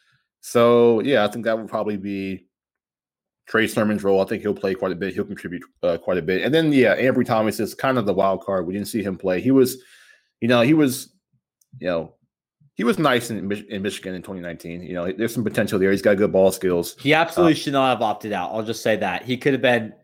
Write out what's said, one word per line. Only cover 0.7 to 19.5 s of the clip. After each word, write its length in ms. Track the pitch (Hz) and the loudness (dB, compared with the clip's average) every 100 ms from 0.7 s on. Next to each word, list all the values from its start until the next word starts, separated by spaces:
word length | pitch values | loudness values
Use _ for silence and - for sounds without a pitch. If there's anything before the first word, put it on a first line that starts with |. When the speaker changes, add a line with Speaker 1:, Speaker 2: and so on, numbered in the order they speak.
| 120 120 113 | 6 6 4
Speaker 1:
yeah, 240 | 123 127 104 | 2 2 2
I 20 | |
think 160 | 120 113 | -2 -4
that 120 | 113 | -4
would 100 | 101 | -4
probably 300 | 113 107 104 | -6 -4 -6
be 500 | 101 98 98 95 _ _ _ _ _ _ _ _ _ _ - | -6 -6 -6 -8 _ _ _ _ _ _ _ _ _ _ -4
Trey 200 | 110 107 | 0 0
Sermon's 360 | - 107 104 | 0 0 0
role. 180 | 98 98 | 2 2
I 40 | 95 | 2
think 160 | 107 | -2
he'll 120 | 107 | -4
play 220 | 98 98 95 | -4 -4 -2
quite 160 | 98 | -4
a 40 | 87 | -4
bit. 180 | 95 | -6
He'll 120 | 107 101 | -6 -8
contribute, 380 | 98 87 85 - _ | -10 -12 -12 -14 _
uh, 140 | - 85 | -2 -2
quite 200 | - 95 | -2 -2
a 40 | |
bit. 220 | 82 92 | 0 -2
And 100 | 101 | 2
then, 180 | 160 160 | 2 2
yeah, 240 | 139 113 - | 4 4 4
Ambry 300 | 127 123 120 | 2 2 2
Thomas 340 | 113 110 107 | 2 0 -2
is 160 | 101 - | -6 -4
kind 220 | 135 127 | -2 0
of 80 | 101 | 0
the 80 | |
wild 300 | 92 98 95 | 2 0 0
card. 240 | - 95 85 | -2 -4 -4
We 60 | |
didn't 140 | 98 98 | -6 -6
see 160 | 113 | -4
him 140 | 98 92 | -4 -4
play. 240 | 95 90 | -2 0
He 100 | 107 | 2
was, 320 | 135 127 - - - - _ _ _ | 4 4 0 -14 -20 -20 _ _ _
you 60 | 117 | 0
know, 140 | 123 | 2
he 120 | 120 | 4
was, 400 | 156 143 123 - _ _ _ _ _ _ 127 | 4 2 0 -8 _ _ _ _ _ _ -10
you 80 | 90 | -4
know, 280 | 85 80 _ _ _ _ _ _ | -4 -6 _ _ _ _ _ _
he 100 | - | -4
was 160 | 226 196 | -2 2
nice 300 | 147 123 117 | 4 2 0
in 180 | 107 98 | -6 -6
Mich-, 180 | 101 - | -6 -8
in 120 | 104 | -6
Michigan 340 | 101 - 95 90 | -6 -6 -8 -10
in 60 | |
twenty 200 | 85 95 | -10 -12
nineteen. 400 | 87 82 85 85 | -10 -12 -12 -12
You 120 | 90 90 | -10 -6
know, 160 | 87 | -6
there's 220 | 95 113 | -4 -4
some 120 | - 104 | -2 -4
potential 340 | - 101 101 | -2 -2 0
there. 120 | 95 | 2
He's 100 | 98 | 2
got 160 | 107 98 | 2 2
good 140 | 101 | 2
ball 180 | 95 95 | 4 4
skills. 440 | - 92 87 85 - | 2 0 0 -2 -4
Speaker 2:
He 140 | 135 | 0
absolutely 400 | 156 165 - 170 | 2 2 2 2
Speaker 1:
Uh, 20 | 151 | 2
Speaker 2:
should 180 | - | 0
not 160 | 139 131 | 0 2
have 120 | 117 | 2
opted 320 | 113 104 110 | -2 -4 -6
out. 180 | 98 90 | -6 -4
I'll 120 | 110 | -6
just 200 | 110 113 | -6 -4
say 140 | 120 107 | 0 0
that. 260 | 98 90 | -2 -4
He 140 | 120 127 | -6 -4
could 160 | 147 | 0